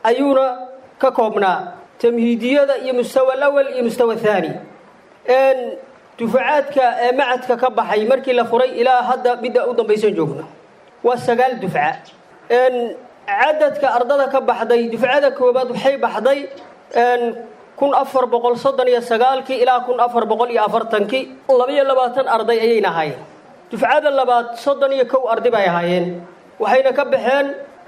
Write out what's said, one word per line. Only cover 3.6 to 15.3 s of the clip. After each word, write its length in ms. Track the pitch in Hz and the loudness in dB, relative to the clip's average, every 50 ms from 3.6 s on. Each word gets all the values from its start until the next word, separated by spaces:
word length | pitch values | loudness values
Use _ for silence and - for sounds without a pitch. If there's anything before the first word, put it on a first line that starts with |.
| 269 269 | 0 0
iyo 120 | 254 254 240 | -2 -4 -4
mustawa 320 | 226 220 - 240 226 214 | -2 0 0 0 0 0
thaani. 340 | - 202 208 208 185 160 151 - - - - - - - - - - - - - _ - | 0 0 0 0 0 -2 -4 -8 -12 -14 -18 -20 -20 -20 -20 -20 -20 -20 -20 -20 _ 0
Een, 540 | - 247 262 269 269 262 254 240 226 - - - - - - - - - - | 2 2 4 4 4 2 0 -2 -8 -10 -12 -16 -20 -20 -20 -20 -20 -10 -8
dufacaadka 680 | 233 214 214 262 233 254 302 285 277 285 - 269 254 233 - - 240 | -4 0 0 0 2 2 0 0 0 0 0 2 2 2 2 0 0
ee 60 | 247 254 | 0 2
macadka 400 | 269 277 247 254 247 - - 240 | 2 0 0 -2 -2 -2 -2 -2
ka 120 | 233 254 254 | 0 -2 0
baxay 320 | 214 226 214 - 214 214 214 | 0 -2 -2 0 -2 0 2
markii 280 | 233 269 247 - 262 247 | 2 0 0 0 0 0
la 100 | 240 226 | 0 0
furay 260 | 233 233 240 254 254 - 233 | 2 2 0 0 0 0 0
ilaa 220 | 240 254 254 247 | 2 2 2 2
hadda 340 | 240 240 254 233 233 247 247 233 | 2 0 -2 0 0 0 0 -2
midda 280 | 226 247 214 240 - | -2 -2 0 0 0
u 80 | 247 240 | 0 0
dambaysa 360 | 233 220 214 214 208 220 208 | 0 0 0 0 2 2 0
joogno. 340 | 175 165 156 - - - - - - - - - - - _ - - - | 0 0 -2 -4 -6 -8 -12 -16 -20 -20 -20 -20 -20 -20 _ -20 -12 -4
Waa 140 | - 240 247 | -2 -2 -2
sagaal 380 | 240 - 254 233 233 254 262 247 226 | 0 0 0 2 2 2 0 0 -4
dufca. 340 | 196 185 165 151 147 156 - - - - - - - - - - - - | -6 -4 -2 -2 -2 -2 -2 -6 -12 -20 -20 -20 -20 -20 -20 -16 -4 0
Een, 460 | 233 247 254 254 254 240 240 220 - - - - - - - | 2 4 4 2 2 0 -4 -6 -8 -12 -18 -20 -20 -16 -8
cadadka 640 | 208 196 208 247 311 302 311 302 285 - 294 277 247 226 | -4 0 2 2 2 2 2 0 0 0 0 -2 0 0
ardada 320 | 240 247 240 285 277 269 240 | 0 0 0 0 0 0 0
ka 120 | 269 262 | -2 0
baxday, 500 | 226 240 240 - 226 220 240 240 233 226 | 0 0 -2 0 0 0 2 2 0 -2
dufcada 400 | 226 214 254 247 269 294 285 269 | -2 -2 0 0 2 2 2 2